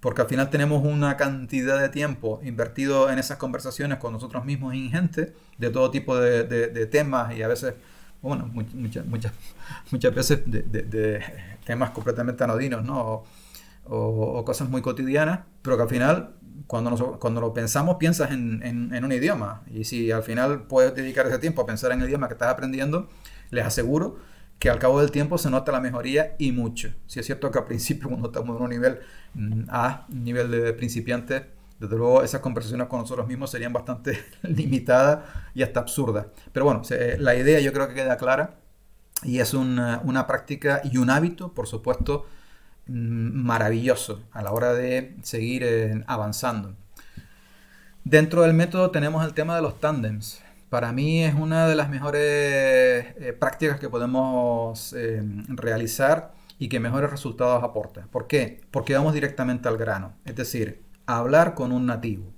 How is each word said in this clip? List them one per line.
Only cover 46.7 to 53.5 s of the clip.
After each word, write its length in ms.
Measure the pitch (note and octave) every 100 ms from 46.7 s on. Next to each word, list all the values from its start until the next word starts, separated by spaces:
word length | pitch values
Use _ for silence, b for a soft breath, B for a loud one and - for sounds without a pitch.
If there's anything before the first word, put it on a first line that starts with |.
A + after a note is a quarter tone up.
| G2+ - - B B B B B B B B B B
Dentro 380 | - D3+ D#3+ E3
del 120 | E3
método 360 | D#3+ F3 F3+ F#3
tenemos 340 | E3+ D3 D#3+
el 100 | D#3+
tema 220 | D3+ D#3 E3+
de 60 |
los 180 | D3+ -
tándems. 600 | D3+ D3+ G#2+ G#2+ G#2 - B B -
Para 240 | B2 A#2
mí 300 | A#2+ D3 D#3+
es 120 | D#3+
una 320 | C#3+ D#3 D#3+ E3
de 80 | D#3
las 120 | C#3+
mejores, 320 | C3+ D3 D3
eh, 1120 | D3 D3 C#3+ C#3 C3+ C3 B2+ B2 A#2+ - C3+ A#2+
prácticas 400 | C3